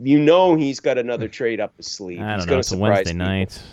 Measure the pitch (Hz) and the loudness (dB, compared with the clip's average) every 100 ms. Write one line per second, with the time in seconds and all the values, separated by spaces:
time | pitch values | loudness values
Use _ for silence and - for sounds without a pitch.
0 | 127 147 151 175 185 160 139 131 - 127 | 2 4 6 6 6 4 0 -4 -2 -2
1 | 120 117 110 - 120 110 101 _ - - | -2 -4 -6 -6 -4 -4 -6 _ -16 -14
2 | 95 87 107 104 87 85 - 95 104 98 | -12 -10 -6 -4 -2 -2 -2 0 2 2
3 | 92 85 92 95 95 - - | 0 -4 -2 -2 -4 -8 -20